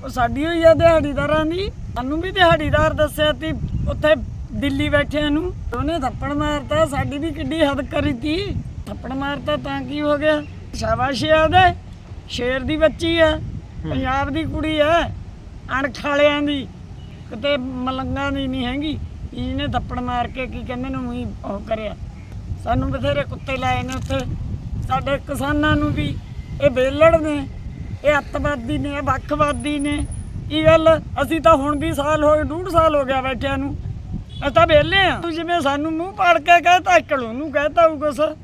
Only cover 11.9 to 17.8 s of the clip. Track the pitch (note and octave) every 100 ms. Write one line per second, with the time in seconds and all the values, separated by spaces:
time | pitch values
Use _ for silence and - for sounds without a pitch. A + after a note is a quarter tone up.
11.9 | - - - - - A#3+ C4 B3+ D#4 D#4
12.9 | - E4 E4 D#4 D#4 - - - - D#4+
13.9 | C4+ C4 C4+ C#4+ C#4+ D4 D#4 D#4 D#4 D4
14.9 | E4+ C#4+ - - - - - - B3+ C#4
15.9 | - C#4+ C#4+ D4 D4 D4 C#4+ A3 - -
16.9 | - - - - A#3+ C#4+ C#4+ B3+ B3+